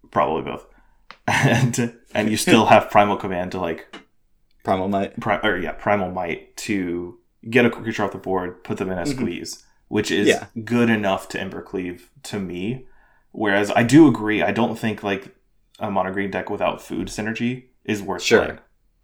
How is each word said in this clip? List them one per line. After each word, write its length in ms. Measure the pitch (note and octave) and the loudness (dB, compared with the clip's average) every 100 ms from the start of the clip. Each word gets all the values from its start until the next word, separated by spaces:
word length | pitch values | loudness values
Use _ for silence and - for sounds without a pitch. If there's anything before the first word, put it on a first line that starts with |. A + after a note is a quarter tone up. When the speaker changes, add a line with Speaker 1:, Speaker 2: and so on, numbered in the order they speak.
| _ | _
Speaker 1:
Probably 320 | - C#2 D#2 | -2 0 -2
both. 240 | C2+ A#1+ - | -6 -10 -14
<laughs> 560 | _ _ _ - - - | _ _ _ -20 -8 -2
And, 640 | - - A2+ C3 A#2+ A#2+ - _ | 0 2 2 2 0 -4 -6 _
and 160 | A2 G#2+ | -4 0
you 60 | G#2+ | 0
still 300 | - A#2+ G#2 | 4 4 8
Speaker 2:
<laughs> 60 | |
Speaker 1:
have 180 | A2 - | 6 8
Primal 260 | G#2+ G2+ F#2+ | 4 4 2
Command 360 | G2 F2+ F2+ | -4 -4 -4
to, 80 | F#2 | -4
like, 360 | F2 E2 - - - _ _ _ _ _ | -6 -6 -12 -20 -20 _ _ _ _ _
Speaker 2:
Primal 240 | - F#2+ F#2+ | -4 -2 0
Might. 300 | G2 G2+ - | -2 -2 -4
Speaker 1:
Pri-, 200 | A2 G2+ | -4 0
or, 140 | G#2+ F#2 | 0 -2
yeah, 160 | D#2+ | -4
Primal 380 | - A2 G#2 F#2 | -4 0 0 0
Might 460 | F#2 F2 D#2 - - | -4 -6 -6 -10 -12
to 600 | - G2+ F2+ F2 F2 - _ _ A#2 | -4 -2 -2 -4 -8 -14 _ _ 0
get 160 | A#2+ | 2
a 60 | A#2+ | 2
creature 340 | - A2+ G#2+ | 0 -6 -4
off 80 | G2 | -4
the 60 | F#2 | -4
board, 460 | G2 F#2 F2+ - | -4 -4 -4 -10
put 140 | - G#2 | -10 -6
them 120 | F#2+ | -4
in 80 | F#2 | -4
a 40 | |
Speaker 2:
Mm-hmm. 100 | A2 C3 | -4 -4
Speaker 1:
squeeze, 460 | A#2 E2+ - - _ _ _ | -4 -6 -10 -14 _ _ _
which 220 | G#2+ G#2 | -4 0
is 180 | E2+ D3+ | 2 4
Speaker 2:
Yeah. 180 | - - A#2 | 2 -2 -12
Speaker 1:
good 240 | G#2+ A#2+ A#2 | -2 2 4
enough 380 | A2 G2+ F#2+ - | 2 0 -2 -4
to 80 | F#2+ | -8
Embercleave 640 | F#2+ F2 - G2 F#2 F2 - _ | -8 -10 -10 -8 -8 -10 -18 _
to 140 | - G#2 | -10 -8
me. 480 | F#2 F2 G2 C3 - - _ _ _ | -8 -6 -6 -6 -12 -20 _ _ _
Whereas 380 | - G#2+ G2+ G2+ | -4 2 2 2
I 80 | - | 2
do 240 | A#2+ C#3+ D3+ | 6 8 8
agree, 340 | G#2+ G#2+ G#2 | 6 0 0
I 100 | F2 | 0
don't 260 | G2+ A#2 - | 0 -2 -2
think, 240 | A2+ G2+ | -6 -4
like, 320 | G2+ F#2+ - - _ _ _ - | -4 -4 -6 -20 _ _ _ -10
a 120 | G#2+ | -4
mono 220 | G2 F#2 | -2 -2
green 180 | G2 G2 | -4 -4
deck 180 | F#2+ F#2 | -4 -6
without 300 | G2+ F2+ - | -2 -2 -2
food 260 | - - F#2 | -6 -8 -6
synergy 560 | - G#2+ A2+ A#2+ B2+ - _ | -6 -8 -4 -4 -6 -12 _
is 180 | - G#2 | -6 -6
worth 200 | F#2+ F2+ | -4 -6
Speaker 2:
Sure. 220 | - A2 | 4 4
Speaker 1:
playing. 140 | - - _ _ _ _ | 4 -4 _ _ _ _